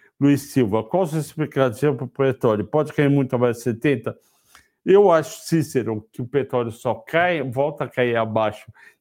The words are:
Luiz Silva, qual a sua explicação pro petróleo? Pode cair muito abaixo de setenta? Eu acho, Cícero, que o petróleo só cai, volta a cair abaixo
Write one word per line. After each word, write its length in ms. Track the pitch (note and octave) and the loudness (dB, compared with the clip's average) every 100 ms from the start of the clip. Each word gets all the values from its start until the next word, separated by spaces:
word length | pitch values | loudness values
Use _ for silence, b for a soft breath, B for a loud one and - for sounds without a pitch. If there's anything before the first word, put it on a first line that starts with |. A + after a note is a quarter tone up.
| b - | b 0
Luiz 220 | C#3+ C#3+ | 2 2
Silva, 420 | - C3+ A2 A2 | 0 0 0 0
qual 200 | A2 F3 | 0 -2
a 20 | F3+ | 0
sua 140 | D#3+ | -4
explicação 760 | D3 - D3+ C#3 C3 A2+ D3 B2+ | -6 -6 -4 0 0 0 -2 -2
pro 100 | B2+ | -6
petróleo? 600 | - C3+ A#2+ A#2+ G#2+ - | -2 -2 2 0 0 0
Pode 260 | D3+ D3+ | -2 0
cair 160 | - C#3+ | 0 2
muito 260 | C#3+ C3 | 2 0
abaixo 240 | B2 B2 A#2 | 0 0 0
de 60 | |
setenta? 540 | B2+ A2 D3+ B2+ A2 - b b b b b b | -4 -2 -2 -2 -4 -12 b b b b b b
Eu 260 | - G3 G3+ | 2 4 6
acho, 300 | E3 D#3 - | 4 0 -10
Cícero, 640 | - E3 - C3 A2 A2 - | -2 -2 0 -2 -4 -6 -8
que 80 | - | -12
o 60 | B2 | -4
petróleo 440 | C#3+ B2 B2 A#2 | -4 -2 -4 -4
só 240 | A2 B2 | -4 -6
cai, 480 | A2 - E3 F3+ E3+ | -6 -2 0 0 -2
volta 420 | C3 A#2+ D3 D3 | -4 -2 -4 -4
a 40 | C3+ | -6
cair 280 | - B2 A#2 | -2 0 0
abaixo 500 | A2 A2 G#2+ - - b b b | 0 0 -2 -4 -14 b b b